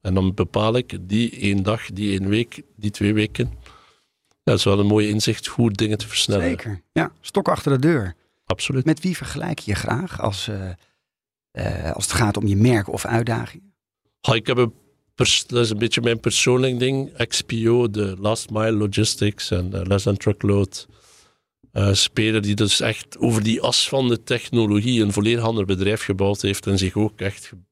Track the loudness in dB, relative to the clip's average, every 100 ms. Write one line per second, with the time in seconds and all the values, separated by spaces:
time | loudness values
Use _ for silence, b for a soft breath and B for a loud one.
0 | 0 0 0 0 -2 0 0 0 -2 -10
1 | -2 0 0 -2 -2 0 0 -2 -6 -6
2 | -2 -2 0 0 -2 -8 -20 -8 -8 -2
3 | 0 2 -2 -2 -4 -6 b b b b
4 | b _ _ _ 0 2 4 4 4 4
5 | 2 0 -2 -4 -6 0 2 2 -2 -2
6 | -4 -4 0 0 0 -4 -8 -12 _ -2
7 | -2 _ -4 -2 0 -2 0 2 4 2
8 | -2 -10 _ _ _ -6 -2 0 0 0
9 | -2 -4 -8 -8 -6 -8 -4 -4 -2 -4
10 | -4 -4 -4 -4 -8 -8 -8 -12 _ _
11 | _ _ _ _ _ -6 -4 -4 -6 -6
12 | -4 0 0 0 0 4 4 4 0 -6
13 | -2 -2 0 -4 -6 -14 -20 _ _ _
14 | _ _ -2 -2 0 2 2 0 _ _
15 | _ -2 0 2 0 0 0 0 0 0
16 | 0 0 0 0 2 4 2 0 0 0
17 | -4 -4 -4 -2 -4 0 4 4 2 0
18 | -4 -2 -2 -2 -4 -2 0 0 0 2
19 | 0 2 -2 -2 -4 -2 -2 -4 0 0
20 | 2 0 0 0 2 2 0 -4 -18 b
21 | b b b b b _ _ 0 2 4
22 | 2 2 2 2 2 2 2 2 0 -4
23 | -10 -2 2 2 2 0 0 0 0 0
24 | 2 0 -2 -4 0 0 4 2 2 2
25 | 2 2 2 2 2 0 0 0 0 0
26 | -2 0 0 0 -2 -2 0 0 0 0
27 | -2 -2 -8 -8 -18 -20 _